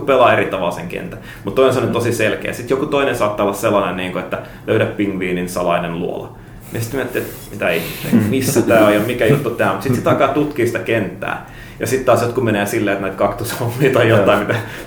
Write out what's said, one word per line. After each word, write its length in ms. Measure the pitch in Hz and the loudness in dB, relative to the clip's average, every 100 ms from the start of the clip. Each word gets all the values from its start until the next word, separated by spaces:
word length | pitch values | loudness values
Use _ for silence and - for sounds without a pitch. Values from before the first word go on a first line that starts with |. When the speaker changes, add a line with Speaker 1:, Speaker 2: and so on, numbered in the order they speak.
| - | 2
Speaker 1:
pelaa 280 | 127 113 | 6 6
eri 120 | 104 95 | 4 2
tavalla 260 | 95 87 | -2 -2
sen 160 | 85 87 | -4 -8
kentän. 320 | 92 87 - - - | -8 -10 -12 -14 -12
Mut 120 | 98 98 | -4 4
toi 100 | 131 | 4
on 80 | |
sellainen 160 | 123 113 113 | 4 0 0
Speaker 2:
Mm. 40 | |
Speaker 1:
tosi 140 | 117 | 0
selkeä. 400 | - 107 - - | 0 0 0 -6
Sit 160 | - 120 | -6 -2
joku 160 | 135 - | -2 0
toinen 300 | 139 139 - | 0 0 0
saattaa 280 | 104 104 101 | 0 0 0
olla 100 | 101 | 0
sellainen, 420 | 113 101 92 92 | 2 2 0 -2
niinku, 220 | 92 90 | -4 -6
että 180 | 90 90 - - - | -6 -8 -8 -10 0
löydä 180 | 110 - | 0 0
pingviinin 640 | - 98 92 90 90 90 | 0 -2 -2 -2 -2 -4
salainen 500 | 92 87 87 85 85 | -2 0 0 -2 -4
luola. 300 | 87 - - - - - - | -6 -6 -10 -14 -20 -18 -10
Niin 100 | 117 | -6
sit 100 | 113 | -4
miettii, 280 | 135 120 113 | -4 -4 -4
että 120 | 110 - - | -6 -10 -12
mitä 180 | 107 98 | -4 0
ihmettä, 380 | 85 82 - - | 0 -2 -6 2
Speaker 2:
Mm. 120 | 117 104 | 2 4
Speaker 1:
missä 320 | 131 - 120 | 2 2 2
tää 240 | 113 113 107 | 4 6 6
on 80 | |
ja 60 | 104 | 4
mikä 260 | 117 120 117 | 2 2 4
juttu 240 | 143 117 | 4 2
tää 220 | - 104 | 0 0
on. 100 | 98 | 0
Sit 140 | 139 120 | 0 0
sit 120 | 170 | 2
alkaa 200 | 151 135 | 2 2
tutkia 380 | 147 147 - 117 | 2 -2 0 0
sitä 140 | - | 0
kenttää. 640 | - 113 92 - - - - - - - | -2 -2 -2 -6 -8 -8 -10 -18 -16 -8
Ja 80 | 117 | -2
sit 180 | 131 127 | 0 2
taas 160 | 120 | 2
jotkut 220 | 120 131 | 2 0
menee 220 | 113 101 101 | 0 0 0
silleen, 280 | 117 104 | 0 0
että 80 | 98 95 | -2 -4
näitä 100 | 95 | -2
kaktushommia 720 | 101 - 110 - 113 - 139 | -2 -2 -6 -4 -4 2 2
tai 160 | - 113 | 4 4
jotain, 300 | 110 98 104 | 4 4 2
Speaker 2:
Joo. 80 | 90 | 2
Speaker 1:
mitä 120 | 110 - - | -4 -4 -10